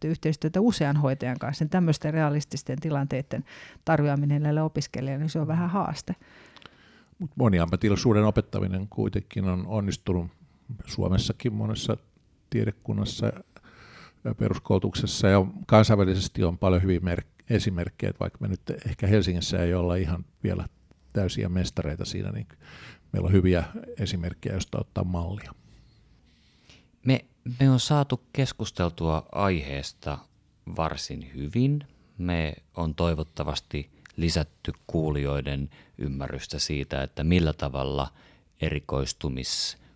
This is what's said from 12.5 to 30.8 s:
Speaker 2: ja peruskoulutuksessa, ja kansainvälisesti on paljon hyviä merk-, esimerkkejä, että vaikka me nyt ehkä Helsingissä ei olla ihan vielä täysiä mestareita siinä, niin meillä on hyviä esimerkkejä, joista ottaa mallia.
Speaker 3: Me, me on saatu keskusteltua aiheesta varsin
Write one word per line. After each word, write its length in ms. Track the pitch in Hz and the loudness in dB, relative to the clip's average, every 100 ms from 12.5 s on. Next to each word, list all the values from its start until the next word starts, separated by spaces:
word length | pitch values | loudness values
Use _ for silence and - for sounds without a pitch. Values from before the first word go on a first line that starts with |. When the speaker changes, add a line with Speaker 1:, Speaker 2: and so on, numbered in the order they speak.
| 113 107 - - 104 107 - 110 - - - - - - - - _ | -2 -2 -4 -4 -2 -2 -2 -4 -4 -12 -20 -20 -20 -20 -20 -20 _
Speaker 2:
ja 120 | 117 107 | -6 -2
peruskoulutuksessa, 920 | 110 95 - 95 98 - - - 101 | -2 -2 2 2 2 -2 -4 2 6
ja 180 | 98 95 - - | 6 4 -2 6
kansainvälisesti 760 | 110 107 104 95 95 - - | 6 8 6 4 2 -2 0
on 140 | 87 85 | 0 2
paljon 240 | 95 90 | 2 4
hyviä 180 | 92 87 | 4 2
merk-, 440 | 90 87 - _ - | 0 -2 -6 _ 0
esimerkkejä, 600 | 107 107 87 87 - - | 0 0 -2 -4 -4 -6
että 100 | - | -4
vaikka 180 | 90 - | -6 -4
me 60 | 101 | -6
nyt 140 | 92 - - 101 | -6 -6 -6 -6
ehkä 220 | - 98 | -2 4
Helsingissä 560 | 107 92 87 - 92 | 4 4 0 0 0
ei 100 | 87 | 2
olla 220 | 90 87 90 | 2 2 0
ihan 300 | 82 87 - _ | 0 -4 -6 _
vielä 220 | 98 90 85 _ _ _ _ | -4 -2 -6 _ _ _ _
täysiä 360 | - 92 - 95 | -2 -2 0 -2
mestareita 560 | 90 87 - 76 85 101 | 0 -2 -2 -4 -4 -6
siinä, 260 | 95 98 | -6 -6
niin 160 | 110 - - - - - - _ | -8 -10 -16 -20 -20 -20 -20 _
meillä 160 | 95 87 | -2 4
on 60 | |
hyviä 300 | 98 92 87 - 226 - - | 6 6 4 0 -8 -12 -6
esimerkkejä, 560 | 98 92 87 - - 95 | -4 -4 -6 -6 -6 -6
joista 240 | - - | -4 -6
ottaa 240 | - 95 | -4 -4
mallia. 480 | 92 87 85 101 - - - - - _ _ _ _ _ _ _ _ - _ _ 127 | -2 -2 -4 -8 -12 -20 -20 -20 -20 _ _ _ _ _ _ _ _ -20 _ _ 0
Speaker 3:
Me, 200 | 131 - _ 123 120 | 0 0 _ -8 2
me 100 | 135 | 4
on 100 | 127 | 4
saatu 420 | - 147 - 127 _ | 4 2 2 -2 _
keskusteltua 920 | - 131 - 110 - 85 82 82 78 - | -2 -2 -2 -6 -2 -2 0 0 0 -2
aiheesta 840 | - 98 85 69 69 69 - - 71 - _ _ _ - | -2 0 0 -2 -6 -8 -10 -8 -8 -10 _ _ _ -10
varsin 540 | 85 | -4